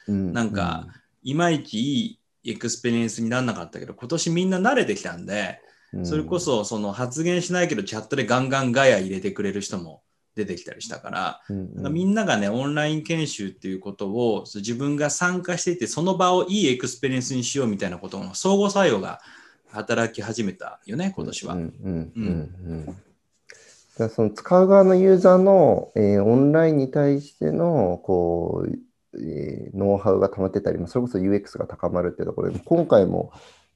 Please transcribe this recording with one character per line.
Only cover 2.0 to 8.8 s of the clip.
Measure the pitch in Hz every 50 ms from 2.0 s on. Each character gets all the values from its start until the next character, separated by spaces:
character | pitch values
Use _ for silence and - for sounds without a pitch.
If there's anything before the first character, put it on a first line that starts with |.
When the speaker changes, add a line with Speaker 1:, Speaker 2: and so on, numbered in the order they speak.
| 107 - - _ _ _ _ _ -
Speaker 2:
い | 117
エ | 110
ク | - - 117
ス | - -
ペ | - 120
リ | 117 117
エ | 117
ン | 113
ス | 110 -
に | 117 113
な | 120 127
ら | 127
な | 120 104
か | 92 82
っ | -
た | - 87
け | -
ど、 | - 98
今 | - - 120
年 | 165 160 - 170
み | 165 175 185
ん | 190
な | 190 180
慣 | 190 240 285
れ | 254 175
て | 120 101
き | -
た | - 90 85
ん | 87 92
で、 | 90 98 104 98 92 95 - _ _ _ _ _ _
Speaker 1:
う | - 95
ん。 | 90
Speaker 2:
そ | 87 151
れ | 156 151
こ | 160 180 170
そ | 175 151 127 107 104
そ | - 113 107
の | 104 101
発 | 98 107 127 120 123 156 165
言 | 175 180 175
し | 170 -
な | 180 180 175
い | 175
け | 143
ど | 107 98
チ | - 110
ャ | 110
ッ | - -
ト | 139
で | 135 127
ガ | 104 120 127
ン | 131 131
ガ | 135 135
ン | 131 123
ガ | 117 131